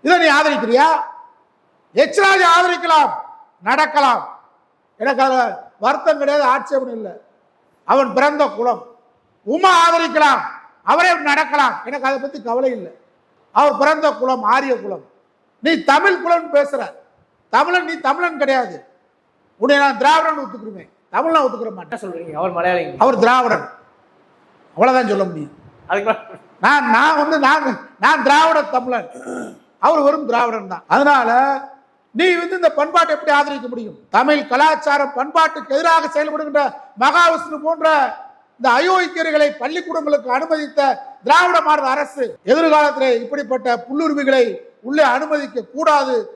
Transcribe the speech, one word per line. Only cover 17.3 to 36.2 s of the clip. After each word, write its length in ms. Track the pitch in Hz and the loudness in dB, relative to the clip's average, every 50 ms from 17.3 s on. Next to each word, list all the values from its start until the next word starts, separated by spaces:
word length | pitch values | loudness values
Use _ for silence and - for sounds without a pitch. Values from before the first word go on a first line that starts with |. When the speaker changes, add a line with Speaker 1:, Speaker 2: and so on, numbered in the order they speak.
| _ _ _ _ - | _ _ _ _ 0
Speaker 1:
தமிழன், 340 | 233 302 339 359 359 339 311 | 0 2 2 0 -2 -2 -2
நீ 60 | 330 330 - | -10 -4 -2
தமிழன் 320 | 269 294 339 349 349 330 277 285 | -2 -2 0 -2 -4 -2 -2 -2
கிடையாது. 340 | 269 269 262 240 196 170 143 - _ _ _ _ _ _ _ _ _ _ _ _ _ _ _ | 0 0 0 -2 -4 -8 -16 -20 _ _ _ _ _ _ _ _ _ _ _ _ _ _ _
உன்னை 140 | 208 262 285 285 | 0 2 2 4
நான் 180 | 285 277 254 214 | 4 0 0 2
திராவிடன் 380 | 254 285 311 320 320 320 311 294 269 | 2 4 4 4 2 0 -2 -4 -8
ஒத்துக்கிருவேன், 460 | - - 226 202 220 196 180 160 _ _ _ _ _ - | -12 -14 -16 -16 -16 -16 -18 -20 _ _ _ _ _ -4
தமிழனா 260 | 202 285 330 330 311 285 | -2 -2 2 2 2 0
ஒத்துக்கிற 260 | 254 214 220 233 226 190 185 | 0 -4 -6 -10 -10 -10 -14
மாட்டேன். 180 | 170 151 240 | -14 -14 -14
Speaker 2:
என்ன 60 | 214 - | -12 -12
சொல்றீங்க? 320 | 190 175 165 170 165 151 151 | -12 -12 -12 -14 -12 -8 -6
அவர் 140 | 175 185 175 170 | -6 -4 -4 -2
மலையாளிங்க. 360 | 170 180 180 175 165 - 120 - 220 | -2 0 0 0 -4 -6 0 2 2
Speaker 1:
அவர் 140 | 262 254 202 208 | 2 4 4 2
திராவிடன், 400 | 233 247 254 247 233 214 160 - - - - _ _ _ _ _ _ _ _ _ _ _ _ _ _ _ _ _ _ _ | 4 4 2 2 0 -2 -2 -4 -12 -18 -20 _ _ _ _ _ _ _ _ _ _ _ _ _ _ _ _ _ _ _
அவ்வளவுதான் 360 | 160 208 254 262 254 247 202 | 0 2 4 4 2 0 0
சொல்ல 140 | 202 196 196 180 | -2 -2 -2 -4
முடியும். 220 | 170 160 147 139 - _ _ - _ _ _ - | -6 -10 -12 -14 -16 _ _ -20 _ _ _ -6
Speaker 2:
அதுக்கு 500 | 175 202 202 220 214 - - - 185 - _ _ _ _ 185 | -6 -4 -2 -2 -4 -4 -6 -18 -20 -20 _ _ _ _ 2
Speaker 1:
நான், 220 | 233 285 294 262 233 220 | 2 4 4 2 2 2
நான் 240 | 226 277 311 320 294 | 4 4 2 2 0
வந்து, 160 | 294 302 320 302 277 | 0 0 0 0 2
நான், 180 | 262 294 311 285 269 220 175 - - _ _ 202 | 2 2 2 0 -4 -6 -6 -12 -20 _ _ 2
நான் 180 | 254 311 294 233 | 2 2 2 2
திராவிட 340 | 269 285 302 320 330 320 302 285 - - | 2 4 4 4 4 2 0 -2 -2 -4
தமிழன், 300 | 254 247 254 247 226 - - - - - - - - - - - - _ _ _ _ - | -6 -4 -4 -6 -6 -6 -10 -16 -16 -14 -12 -12 -12 -12 -14 -16 -20 _ _ _ _ 0
அவர் 200 | 262 330 311 285 | 2 2 4 2
வெறும் 180 | 277 302 302 302 226 | 2 0 0 -4 -2
திராவிடன் 400 | 240 233 247 233 220 220 202 185 185 | 0 0 0 0 -2 -6 -8 -10 -12
தான். 100 | 165 - _ - | -12 -4 _ 0
அதனால 340 | 240 285 285 285 269 240 226 233 247 269 277 277 269 269 - - _ _ _ _ _ _ _ _ 220 | 2 4 4 4 2 2 2 2 2 2 0 -2 -6 -8 -14 -20 _ _ _ _ _ _ _ _ 0
நீ 60 | 339 370 359 339 | 2 2 2 0
வந்து 180 | 349 349 381 359 | -2 -6 -6 0
இந்த 100 | 349 311 - 294 | 0 0 2 2
பண்பாட்டை 320 | 294 311 349 349 330 320 311 | -2 2 2 2 2 2 0
எப்படி 160 | 294 302 302 285 | -4 0 2 2
ஆதரிக்க 320 | 285 285 285 285 269 226 247 247 | 2 2 0 -4 -8 -10 -10 -12
முடியும்? 220 | 233 226 208 160 - _ _ - | -10 -12 -14 -16 -20 _ _ 0
தமிழ் 260 | 294 262 285 302 294 - - | 0 2 2 0 0 0 -2
கலாச்சாரம் 600 | 247 254 294 320 311 311 - 302 285 285 285 269 277 | 0 2 2 2 2 0 -2 -2 0 0 -2 -2 -4
பண்பாட்டுக்கு 580 | 247 269 302 302 330 320 320 - 302 - - 269 | -6 -6 -2 2 2 2 2 0 -6 -8 -4 -4
எதிராக 320 | 285 330 339 330 330 320 311 311 | 0 2 2 2 2 2 0 -4
செயல்படுகின்ற 480 | 285 | -4